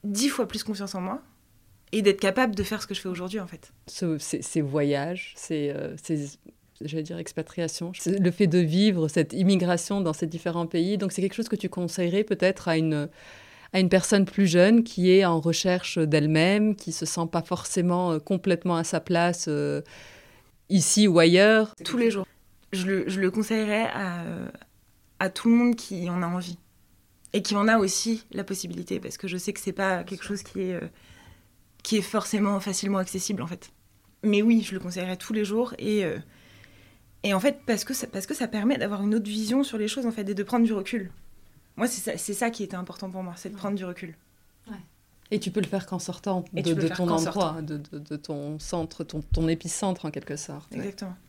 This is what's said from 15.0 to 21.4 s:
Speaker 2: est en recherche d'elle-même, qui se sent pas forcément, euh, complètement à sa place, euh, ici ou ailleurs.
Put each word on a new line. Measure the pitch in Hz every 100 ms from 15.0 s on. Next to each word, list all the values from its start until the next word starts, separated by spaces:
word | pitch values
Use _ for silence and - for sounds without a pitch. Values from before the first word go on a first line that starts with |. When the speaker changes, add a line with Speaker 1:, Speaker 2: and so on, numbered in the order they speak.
| 185
Speaker 2:
est | 190 185
en | 165
recherche | 160 165 190 180 - -
d'elle-même, | 156 151 147 156 175 208 214 202
qui | -
se | 156 156
sent | - 165
pas | 170
forcément, | 170 175 - - 175 175 180
euh, | 156
complètement | - 190 196 170 180 170
à |
sa | 165 170
place, | - 170 175 175 -
euh, | 147 143 143 147 - - - - - _ _ _
ici | 190 - 208 208
ou | 170
ailleurs. | 165 180